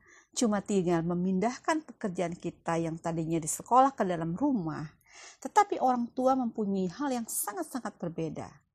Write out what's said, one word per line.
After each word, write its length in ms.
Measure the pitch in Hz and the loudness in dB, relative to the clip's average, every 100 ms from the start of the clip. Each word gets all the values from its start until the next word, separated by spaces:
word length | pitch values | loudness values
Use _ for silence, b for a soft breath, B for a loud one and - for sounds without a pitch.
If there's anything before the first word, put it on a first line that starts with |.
| b b b | b b b
cuma 320 | - 233 208 | 0 2 2
tinggal 400 | - 202 175 170 | 2 2 4 2
memindahkan 800 | 165 175 180 185 220 247 - 320 | 2 0 2 2 0 -2 -2 -2
pekerjaan 560 | - - 208 180 170 175 | -2 -8 -6 -4 -4 -4
kita 400 | 175 - - 165 | -8 -6 -2 0
yang 200 | 165 160 | -2 -4
tadinya 400 | 170 165 160 165 | -4 -2 0 0
di 80 | 151 | -2
sekolah 480 | - - 247 262 - | -6 4 6 6 4
ke 80 | 202 | 0
dalam 320 | 170 165 180 | 0 -2 0
rumah, 480 | 285 247 160 139 151 - B B B B | 0 0 -2 -6 -8 -12 B B B B
tetapi 400 | - - 403 370 | 0 2 2 2
orang 240 | 254 247 233 | 0 0 -2
tua 240 | - 254 262 | 0 2 2
mempunyai 480 | 233 226 202 196 185 | 0 -2 -2 0 -2
hal 240 | 170 285 | -2 -2
yang 160 | 247 226 | -2 -4
sangat-sangat 720 | - - 403 320 254 214 - | -4 -4 -6 -6 -6 -8 -6
berbeda 720 | 175 165 160 - 101 - _ | -6 -4 -6 -6 -10 -14 _